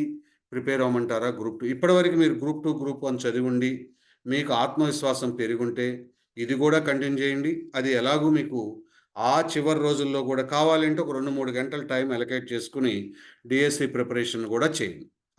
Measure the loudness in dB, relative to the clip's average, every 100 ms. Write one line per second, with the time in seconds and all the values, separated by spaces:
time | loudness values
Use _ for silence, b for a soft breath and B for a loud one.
0 | -2 -6 B B _ -6 0 2 2 2
1 | 0 0 -2 -2 -6 -4 -4 0 4 6
2 | 6 4 4 4 -2 -2 -2 -2 -4 -4
3 | -4 -2 -2 0 0 2 0 -2 -8 b
4 | b b -4 -2 2 2 2 2 0 0
5 | 0 0 -2 -2 -2 0 -2 -2 -4 -4
6 | -12 _ _ -8 -4 2 4 4 2 0
7 | 0 0 0 0 -2 -4 -6 -2 0 2
8 | 2 2 4 2 2 -6 -6 -10 b b
9 | b -2 2 2 2 0 2 2 2 0
10 | 0 -2 0 -2 0 2 4 4 2 0
11 | -2 -4 -4 -2 -2 -4 -4 -6 -4 -2
12 | 0 -2 -2 -4 -4 -6 -6 -2 0 0
13 | -6 B B B -2 2 2 2 -2 -2
14 | -2 -2 -2 -4 -2 0 0 0 -6 -8
15 | -16 _ _